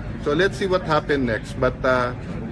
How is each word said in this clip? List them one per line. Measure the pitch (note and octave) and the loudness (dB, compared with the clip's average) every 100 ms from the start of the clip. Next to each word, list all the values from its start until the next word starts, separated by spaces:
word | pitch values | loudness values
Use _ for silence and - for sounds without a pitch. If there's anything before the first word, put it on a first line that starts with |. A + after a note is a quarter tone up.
| - - | -8 -4
So | D3+ D3+ | 0 2
let's | G3 - | 2 2
see | G3 | 0
what | F3+ | 2
happen | D#3+ D3+ D3 C#3+ B2 | 2 2 2 0 2
next. | G#2+ - - | -2 -4 0
But, | B2+ A#2+ | 0 2
ah, | C3+ B2+ B2 B2 - - - | 2 2 0 -4 -8 -8 -6